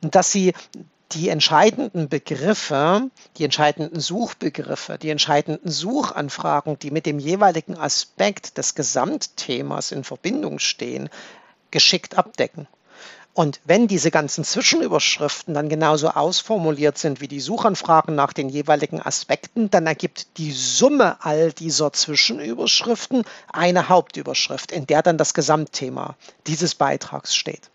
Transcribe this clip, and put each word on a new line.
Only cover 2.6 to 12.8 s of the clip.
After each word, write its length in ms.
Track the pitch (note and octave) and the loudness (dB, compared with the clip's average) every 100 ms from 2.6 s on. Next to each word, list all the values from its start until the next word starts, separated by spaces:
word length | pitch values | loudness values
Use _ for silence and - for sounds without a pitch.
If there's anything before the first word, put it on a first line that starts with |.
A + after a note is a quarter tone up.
| - C#3 D3+ G3 C4 _ - - | 0 0 2 2 0 _ -20 -6
die 80 | |
entscheidenden 560 | D3 C#3 D3+ D3 D3+ E3 | -4 2 2 2 -6 -4
Suchbegriffe, 960 | - F3+ A3+ - F3 - - C#3 - - | -4 -4 -4 -4 -6 -6 -8 -8 -8 -8
die 140 | D#3 | -6
entscheidenden 600 | D3+ - D3 D3+ D3+ F3+ | -2 2 2 2 -4 -4
Suchanfragen, 1080 | C#3+ E3+ C4+ - - C#3+ - D#3+ D3 D#3+ D3 | -6 -2 -2 -2 -4 -8 -4 0 0 -2 -6
die 120 | C#3+ | -4
mit 140 | D3+ | -4
dem 140 | D#3 D3 | -2 -4
jeweiligen 580 | C#3+ F#3 G3+ E3 - E3+ | -2 4 4 2 -6 -6
Aspekt 800 | D3 - - _ G3+ G3+ - - | -4 -2 -4 _ -2 -2 -12 -8
des 180 | - | -6
Gesamtthemas 1160 | - D3 C#3 C#3+ D4+ - - - B2 C#3+ C#3+ - | -4 -2 -2 -2 -4 -8 -10 -6 -6 -4 -6 -6
in 120 | C#3 | -8
Verbindung 540 | C3+ C3+ F3 C4+ D4+ D3 | -10 -8 -6 -4 -4 -4
stehen, 520 | - - A#2+ B2+ C#3 - - - _ _ _ | -4 -4 -6 -6 -8 -12 -20 -20 _ _ _
geschickt 460 | D#3 - F#3 - - | 2 2 2 -2 0
abdecken. 500 | F#3 - A#2+ - D3 _ | 0 0 -4 -4 -18 _